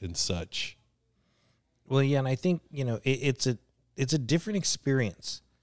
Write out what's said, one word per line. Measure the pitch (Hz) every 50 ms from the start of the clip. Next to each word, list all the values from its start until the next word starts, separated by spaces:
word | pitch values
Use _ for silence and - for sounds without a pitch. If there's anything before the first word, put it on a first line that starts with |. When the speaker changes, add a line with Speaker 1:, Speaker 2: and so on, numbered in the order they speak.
Speaker 1:
and | - 87 85 -
such. | - - 95 85 87 - - - - - - _ _ _ _ _ _ _ _ _ _ _ _ _ _ _ _ _ _ _ _ _ _ -
Speaker 2:
Well, | 135 135 139
yeah, | 135 143 139
and | 131 131
I | 131
think, | - - 180 175 165 - _
you | - 143 135
know, | 120 113 107 -
it, | 131 135 127
it's | 135 143 127 - - 135
a, | 120 - _ _ _ _ _ _ _
it's | - 135 127 156
a | 151
different | 123 110 143 170 - 220 208 196
experience. | - - - - - 139 135 135 120 101 - - - - - - - _ _ _